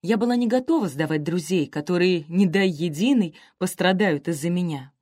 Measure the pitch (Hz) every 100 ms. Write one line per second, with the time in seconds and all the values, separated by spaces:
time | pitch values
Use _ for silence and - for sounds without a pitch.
0 | 170 220 240 240 240 254 254 330 196 135
1 | 156 156 151 180 156 180 143 - 147 175
2 | 180 180 151 170 196 170 196 151 170 147
3 | 226 269 175 - - _ 180 - 185 190
4 | 202 147 143 160 160 175 180 147 131 _